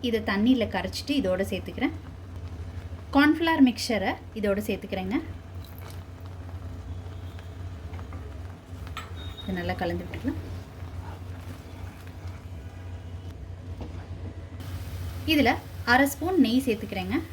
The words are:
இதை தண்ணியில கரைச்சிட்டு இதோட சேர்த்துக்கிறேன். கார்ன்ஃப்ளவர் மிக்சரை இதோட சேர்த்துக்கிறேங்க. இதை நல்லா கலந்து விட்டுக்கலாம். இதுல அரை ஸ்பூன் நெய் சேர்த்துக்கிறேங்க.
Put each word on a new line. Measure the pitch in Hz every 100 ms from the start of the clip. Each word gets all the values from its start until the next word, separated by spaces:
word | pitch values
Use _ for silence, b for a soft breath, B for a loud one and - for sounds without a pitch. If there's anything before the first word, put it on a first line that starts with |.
| 254
இதை | 220 208
தண்ணியில | 202 226 262 202
கரைச்சிட்டு | 190 180 - - 285
இதோட | 190 185 196
சேர்த்துக்கிறேன். | 185 165 175 285 - - - - - - - - - - - -
கார்ன்ஃப்ளவர் | 269 294 320 330 320 262
மிக்சரை | 220 - 214 196 - - 220
இதோட | 208 196 208
சேர்த்துக்கிறேங்க. | 190 196 190 185 262 - - - - - - - - - - - - - - - - - - - - - - - - - - - - - - - - - - - - - - - - - -
இதை | - 185
நல்லா | 175 180
கலந்து | 175 175
விட்டுக்கலாம். | 180 - 254 320 - - - - - - - - - - - - - - - - - - - - - - - - - - - - - - - - - - - - - - - - - - - - - - - - -
இதுல | 302 240 277 - - -
அரை | 247 277
ஸ்பூன் | - 320 370 226
நெய் | 247 262
சேர்த்துக்கிறேங்க. | 208 202 190 185 254 330